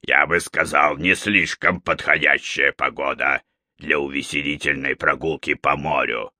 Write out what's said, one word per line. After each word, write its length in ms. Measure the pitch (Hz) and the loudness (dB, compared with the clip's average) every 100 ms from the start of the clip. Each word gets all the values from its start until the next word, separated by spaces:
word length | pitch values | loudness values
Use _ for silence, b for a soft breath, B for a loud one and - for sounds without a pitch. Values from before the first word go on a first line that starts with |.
Я 220 | - 65 73 | 2 2 4
бы 120 | 85 | 2
сказал, 600 | - - 78 73 76 73 | 0 -2 0 4 2 2
не 180 | 87 92 | 0 0
слишком 640 | 107 101 80 - 87 90 | 2 2 0 0 0 0
подходящая 880 | - 78 - 78 73 69 - - 69 | -2 -2 0 2 4 2 -2 0 0
погода 720 | - 67 67 69 62 65 67 _ _ _ _ | 2 -4 -2 -4 0 0 -2 _ _ _ _
для 200 | 76 76 | -2 -2
увеселительной 960 | 71 69 69 73 71 73 73 69 67 | 0 -4 -4 -4 -4 -4 -2 -2 -2
прогулки 600 | 65 76 71 80 73 - | -2 -2 -2 -4 -4 -4
по 200 | - 69 | -2 0
морю 560 | 71 76 71 62 58 52 _ | 0 0 0 0 -2 -6 _